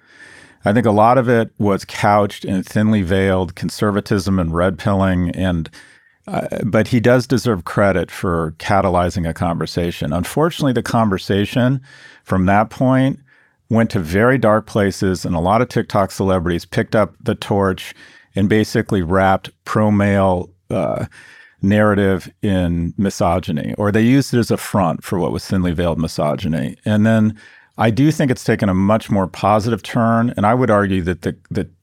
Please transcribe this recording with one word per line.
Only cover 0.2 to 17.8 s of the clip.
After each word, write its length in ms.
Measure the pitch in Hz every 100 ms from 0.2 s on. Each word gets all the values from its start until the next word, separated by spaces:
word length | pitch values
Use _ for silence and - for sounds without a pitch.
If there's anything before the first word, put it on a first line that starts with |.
| - - - _ 101
I 80 |
think 120 | 104 113
a 60 |
lot 280 | 104 113 131
of 100 | 120
it 220 | 117 107 -
was 260 | 104 95 -
couched 580 | - 107 104 101 -
in 200 | - 95
thinly 400 | - 107 107 107
veiled 520 | 87 95 98 92 87 -
conservatism 840 | 90 - 107 101 - 104 92 95
and 140 | 82
red 260 | 82 92 85
pilling, 500 | 107 98 95 90 87
and, 380 | - 92 87 78 - - _ _ _ -
uh, 200 | - - - 101
but 240 | 110 110
he 100 | 123
does 260 | 120 127 -
deserve 360 | 123 123 95
credit 480 | - - 101 90 82
for 420 | - 98 85 80 78
catalyzing 720 | - 98 95 87 87 90 82
a 40 |
conversation. 760 | - 85 82 80 - 87 - 76
Unfortunately, 640 | 82 - 143 165 - 139
the 100 | 120
conversation 960 | - 120 110 95 - 101 101 131 123 135 - - - -
from 240 | - 95 92
that 220 | 101 113
point 500 | - 131 131 135 139 _ _ _ _ -
went 220 | 110 113
to 80 | 104
very 380 | 78 98 120 131
dark 280 | 113 107 -
places, 580 | 113 98 - 98 87
and 120 | 80 85
a 40 |
lot 220 | 90 110
of 80 | -
TikTok 420 | 120 101 107 95
celebrities 540 | - 95 92 85 85 -
picked 300 | 117 104 110
up 180 | 98 -
the 140 | - 98
torch 580 | - 101 95 92